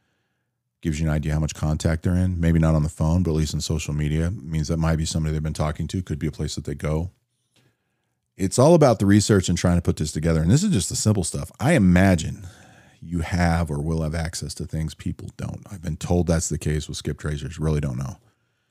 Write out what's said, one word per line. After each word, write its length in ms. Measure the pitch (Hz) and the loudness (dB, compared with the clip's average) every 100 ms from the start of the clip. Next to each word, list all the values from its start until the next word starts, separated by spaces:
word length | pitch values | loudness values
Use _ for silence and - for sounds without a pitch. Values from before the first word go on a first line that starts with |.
| _ _ _ _ _ _ _ _ | _ _ _ _ _ _ _ _
Gives 180 | 85 76 | -4 -2
you 80 | 80 | 0
an 40 | |
idea 220 | 76 76 | 0 0
how 60 | 76 | -2
much 160 | 76 - | -2 -2
contact 480 | 76 76 85 80 | -2 0 0 0
they're 100 | 98 | 0
in. 260 | 90 92 87 | 0 0 0
Maybe 200 | 82 82 | 2 4
not 160 | 80 80 | 4 4
on 80 | |
the 60 | 76 | 0
phone, 340 | - 80 87 | 0 2 2
but 80 | 85 | 2
at 60 | 78 | 0
least 180 | 76 76 | 0 -2
in 60 | |
social 340 | - 78 - 76 | -4 -4 -4 -4
media. 320 | 76 78 85 | -2 0 -2
It 160 | 107 | -4
means 240 | 71 80 73 | -4 -4 -2
that 100 | 82 | 0
might 200 | 80 80 | 0 0
be 80 | 80 | 0
somebody 280 | 82 78 | -2 -2
they've 80 | 76 | -2
been 120 | 78 | -2
talking 340 | 73 76 73 80 | -2 -4 -4 -4
to. 160 | 95 | -6
Could 160 | - 76 | -6 -4
be 80 | 78 | -4
a 40 | |
place 220 | - 73 | -4 -6
that 120 | - 73 | -6 -8
they 100 | 69 | -6
go. 340 | 73 78 90 - _ _ _ _ _ _ _ _ _ _ _ - | -2 -2 -4 -10 _ _ _ _ _ _ _ _ _ _ _ -6
It's 220 | 95 - | -2 4
all 160 | 139 175 | 6 8
about 240 | 143 110 | 6 4
the 80 | 98 | 4
research 420 | 104 - 101 92 | 6 6 4 2
and 80 | 87 | 0
trying 200 | 90 87 | 2 2
to 40 | |
put 160 | 87 - | 0 -2
this 140 | 76 | -4
together. 300 | 78 82 82 | -2 0 2
And 100 | 80 | 4
this 120 | 135 | 2
is 80 | 208 | 2
just 180 | 123 - | 0 -2
the 60 | 120 | -2
simple 280 | 113 104 | 0 0
stuff. 280 | 87 - - - | -2 -6 -10 -2
I 140 | 127 | 2
imagine 720 | 127 92 90 98 87 - - - - - - _ _ | 4 6 6 6 4 0 -10 -14 -20 -20 -20 _ _
you 200 | 82 85 | -8 -6
have 500 | 80 87 87 82 80 | -2 0 2 2 0
or 100 | 71 | -4
will 220 | 78 82 | -4 -2
have 100 | 78 | -2
access 400 | 82 80 - 71 | -4 -6 -8 -10
to 120 | - 76 | -10 -8
things 280 | 80 78 | -6 -6
people 380 | - 87 - - - | -6 -10 -10 -12 -12
don't. 280 | - - - | -10 -12 -14
I've 120 | 95 | -12
been 160 | 82 80 | -10 -6
told 300 | - 90 82 | 0 0 2
that's 200 | 82 - | 0 -2
the 120 | 76 | -4
case 280 | 78 76 - | -2 -4 -6
with 100 | 76 | -8
skip 200 | - 71 | -8 -8
tracers. 420 | 76 73 69 - | -6 -6 -8 -4
Really 220 | 78 76 | -2 -2
don't 160 | 71 62 | -2 -6
know. 200 | 65 - _ _ _ _ _ | -8 -12 _ _ _ _ _